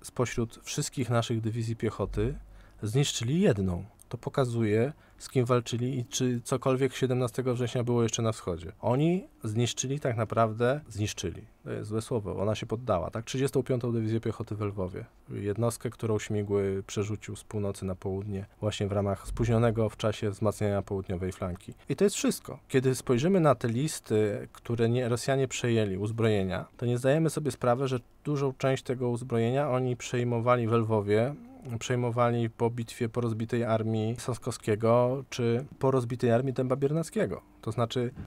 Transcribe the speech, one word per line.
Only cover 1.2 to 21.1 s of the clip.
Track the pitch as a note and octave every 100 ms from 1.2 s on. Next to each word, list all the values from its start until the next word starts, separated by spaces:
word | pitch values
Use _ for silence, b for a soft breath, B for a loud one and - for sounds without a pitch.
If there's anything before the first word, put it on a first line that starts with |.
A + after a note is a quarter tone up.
| A2+ A2+
dywizji | A2 A#2 A2+ A2
piechoty | A2 - F#2+ G#2 A#2 D3+ - b b -
zniszczyli | G#2 B2+ C#3+ - A2+ E3
jedną. | G3 G#2 F#2+ F2+ G2 - -
To | A#2
pokazuje, | C#3 - B2 A#2 A2 G#2+ C3+ - b -
z | -
kim | C3
walczyli | A#2+ B2 A#2 A#2 B2 C3+
i |
czy | A#2 - B2+ A#2+
cokolwiek | - B2 C3+ C3 C3+
siedemnastego | - B2+ B2 B2 - B2+
września | A#2+ A#2+ C3
było | A#2+ A#2+
jeszcze | A2+ -
na | A2+
wschodzie. | - - E2+ E2+ -
Oni | G#2+ B2+ E3 F3+ C#4+ -
zniszczyli | A2 G#2+ A#2+ - C3 C#3+
tak | C#3 A2+
naprawdę, | G#2+ A2+ A2+ A2 A#2+ D3 -
zniszczyli, | G2+ G#2 - F2+ - - _
to | -
jest | A2+ G#2
złe | A2
słowo, | - A#2+ F#2+ F#2+
ona | G2+
się | G#2 A2+
poddała, | - B2 F#2 E2
tak? | A2+
Trzydziestą | - C3 C3+ C3+
piątą | A#2+ B2+ B2
Dywizję | A#2 A2 A2+
Piechoty | A2+ - A2
w | G#2
Lwowie. | G#2 G2+ F#2 F#2 - - -
Jednostkę, | A2+ G2+ G2+ A#2 - A#2+
którą | - A2 G#2+
Śmigły | - G#2 G2+ G2+ G2 G2 -
przerzucił | A2 G2+ G#2 - G#2
z |
północy | - G#2+ G2 G2
na | F#2+
południe, | F#2 G2 F#2+ G#2 G2 G2+ -
właśnie | G#2+ - G2+
w |
ramach | G#2 G2 F#2+ -
spóźnionego | - A2+ A2+ A#2 A2+ G#2+
w | -
czasie | A2 - G#2+
wzmacniania | F#2+ G#2+ - G#2 G2+
południowej | F#2 G2 F#2